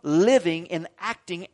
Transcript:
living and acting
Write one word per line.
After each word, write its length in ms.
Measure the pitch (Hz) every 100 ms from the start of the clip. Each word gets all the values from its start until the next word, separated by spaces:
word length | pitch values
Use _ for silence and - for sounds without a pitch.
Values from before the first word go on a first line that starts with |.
living 680 | 147 156 208 262 180 165 170
and 160 | 170 170 -
acting 480 | 208 233 - 170 185